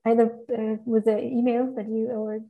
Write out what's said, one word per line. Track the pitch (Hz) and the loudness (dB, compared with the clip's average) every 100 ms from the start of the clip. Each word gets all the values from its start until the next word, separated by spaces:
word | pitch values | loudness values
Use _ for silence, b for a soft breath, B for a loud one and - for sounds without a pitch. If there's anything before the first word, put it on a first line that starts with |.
either, | 226 233 226 - - 233 | 2 4 4 0 -6 -4
uh, | 220 214 | -4 -4
with | 240 220 226 | 0 2 2
the | 214 | 0
email | 247 247 247 233 254 262 | 0 0 2 2 0 -4
that | 220 | -4
you, | 220 226 | -4 -2
or | 220 214 214 | -4 -6 -8